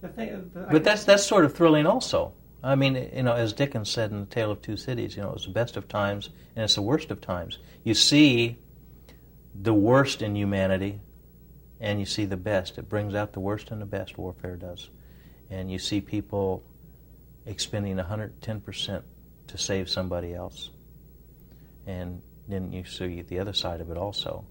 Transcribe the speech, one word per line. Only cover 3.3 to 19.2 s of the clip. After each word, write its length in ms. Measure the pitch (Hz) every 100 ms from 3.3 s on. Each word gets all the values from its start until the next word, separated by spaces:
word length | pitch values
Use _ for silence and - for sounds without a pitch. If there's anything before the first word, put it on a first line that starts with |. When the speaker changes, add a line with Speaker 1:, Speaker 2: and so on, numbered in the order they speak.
| 120
Speaker 2:
as 180 | 113
Dickens 380 | 107 139 117 101
said 180 | - 110
in 120 | 104
The 40 | 101
Tale 240 | - 107
of 120 | 101
Two 140 | - 101
Cities, 400 | - 123 101 -
you 60 |
know, 120 | 101
it's 120 | - 104
the 60 |
best 260 | 95 120 -
of 100 | -
times 420 | 104 101 101 - - - -
and 80 |
it's 100 | 107
the 80 | -
worst 300 | 101 156 -
of 100 | 101
times. 380 | - 90 87 - - -
You 100 | 113
see 640 | 107 - 147 151 120 117 - - - - - - - - - - 101
the 120 | 98
worst 500 | 110 104 131 135 -
in 120 | 107 101
humanity 640 | 101 98 95 95 98 104 - - - - - - - -
and 200 | 107 101
you 80 | 95
see 180 | - 104
the 120 | 95
best. 420 | 92 101 95 -
It 100 | -
brings 240 | 107 104
out 200 | 101 104
the 60 | -
worst 300 | 95 104 -
and 100 | 107
the 60 | 98
best, 320 | 98 98 -
warfare 380 | 90 87 92 90
does. 340 | 90 87 - - - - - - -
And 180 | 95 92
you 80 | 92
see 240 | - 104
people 640 | 98 104 98 101 95 92 - - - - - - - - -
expending 540 | 101 - 107 101 95
a 40 |
hundred 380 | 90 107 107 -
ten 180 | - 110
percent 440 | 104 104 - 98 - -